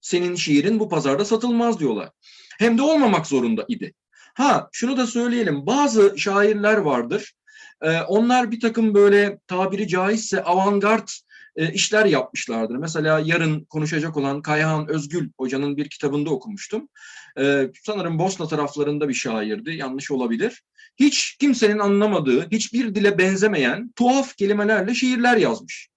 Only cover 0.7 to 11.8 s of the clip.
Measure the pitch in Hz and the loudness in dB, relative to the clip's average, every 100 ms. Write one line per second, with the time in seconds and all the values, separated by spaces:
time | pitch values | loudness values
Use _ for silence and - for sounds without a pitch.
0.7 | 226 208 165 170 180 208 220 240 233 233 | 0 0 -2 0 -2 0 -2 0 0 0
1.7 | 196 143 104 80 _ _ - - - 226 | 0 -2 -4 -8 _ _ -20 -20 0 2
2.7 | 233 285 311 254 180 160 139 117 110 - | 4 4 4 4 2 0 0 0 -2 -4
3.7 | 110 - _ _ _ - - 277 175 - | -8 -8 _ _ _ -20 -2 2 2 -2
4.7 | - 240 262 240 240 240 240 202 143 143 | -6 -4 -2 -2 -2 -2 0 -2 -2 -2
5.7 | 262 285 220 196 147 202 196 208 208 208 | 0 2 4 4 4 -2 2 2 2 2
6.7 | 214 156 123 117 185 - _ _ - - | 2 2 -2 -2 -6 -6 _ _ -20 -20
7.7 | _ 156 165 - 196 240 254 240 226 233 | _ -2 -2 0 0 2 2 0 -2 -2
8.7 | 226 220 202 202 202 202 202 _ 180 190 | 2 2 6 6 6 4 -2 _ -4 -2
9.7 | 190 202 180 190 220 - 196 165 185 196 | -2 -2 0 0 -2 -2 -4 0 2 2
10.7 | 202 202 220 - - _ - - - 160 | 2 2 0 -2 -16 _ -20 -18 -4 -4
11.7 | - | -2